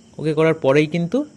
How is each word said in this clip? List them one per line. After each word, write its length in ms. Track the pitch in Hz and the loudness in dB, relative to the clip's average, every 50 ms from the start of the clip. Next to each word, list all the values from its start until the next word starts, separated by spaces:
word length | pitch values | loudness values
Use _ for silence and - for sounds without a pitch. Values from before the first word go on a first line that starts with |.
| _ _ _ | _ _ _
ওকে 160 | - 147 156 151 | -8 -6 -4 -2
করার 200 | 151 160 160 160 | 0 0 0 0
পরেই 340 | 160 - 135 135 151 156 | 0 2 2 4 4 2
কিন্তু 380 | 151 160 170 170 170 - 262 294 - - | 0 -2 -4 -4 -2 -2 -4 -4 -6 -12